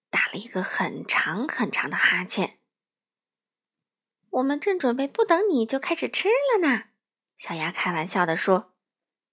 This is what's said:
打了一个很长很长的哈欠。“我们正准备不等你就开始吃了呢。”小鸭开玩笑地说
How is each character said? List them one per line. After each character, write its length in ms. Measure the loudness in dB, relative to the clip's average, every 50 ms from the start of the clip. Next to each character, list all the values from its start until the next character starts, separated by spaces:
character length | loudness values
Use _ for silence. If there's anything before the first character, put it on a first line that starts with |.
| _ _
打 180 | -2 -2 -2
了 60 | -2 -4
一 140 | -8 -10
个 160 | -6 -4 -4 -4
很 420 | -4 -2 -2 -2 -4 -4 -8 -6
长 420 | -2 -2 -2 0 -2 -4 -4 -4
很 240 | -4 -2 -2 -2 0
长 180 | 0 -4 -4 -4
的 80 | -2
哈 260 | 2 2 2 2 2 -2
欠。 360 | -2 -2 -2 -2 -4 -4 _ _ _ _ _ _ _ _ _ _ _ _ _ _ _ _ _ _ _ _ _ _ _ _ _ _ _ _ _ _ _ _ _ _ _
“我 140 | -2 0 0
们 160 | 0 0 0
正 200 | 0 0 0 2
准 160 | 2 0 0
备 120 | 0 -2
不 180 | -4 0 -2 4
等 220 | 4 4 4 4 2
你 160 | 2 2 2
就 140 | 0 -2 -4
开 160 | -2 -2 -2
始 140 | -2 -2 -4
吃 200 | -4 0 2 2
了 380 | 2 2 4 2 2 4 4
呢。” 180 | 2 2 0 -2 -10 _ _ _ _ _ _ _ _ _
小 200 | -16 -10 -8 -6
鸭 160 | -4 -4 -6
开 200 | -4 -2 -2 -2
玩 160 | -2 -2 -2
笑 160 | 0 2 2 2
地 100 | 2 2
说 380 | 0 2 2 2 2 2 -4 _ _ _ _ _ _ _ _ _ _ _ _